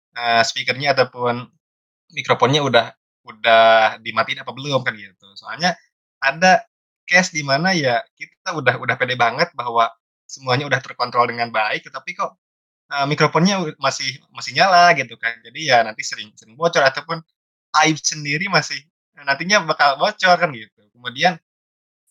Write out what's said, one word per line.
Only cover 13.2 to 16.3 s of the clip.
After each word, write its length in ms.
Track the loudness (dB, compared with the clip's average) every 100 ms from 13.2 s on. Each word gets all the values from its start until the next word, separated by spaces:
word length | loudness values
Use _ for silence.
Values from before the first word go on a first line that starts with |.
| 2 2 2 0
u-, 80 | -4 -4
masih, 400 | -4 -4 -8 -10 _
masih 320 | -16 -6 0
nyala 320 | 4 6 6
gitu 240 | 4 -4 -8
kan. 160 | -8 -8
Jadi 320 | -14 -8 2
ya 80 | 2
nanti 240 | 2 -4
sering, 320 | -12 -12 -16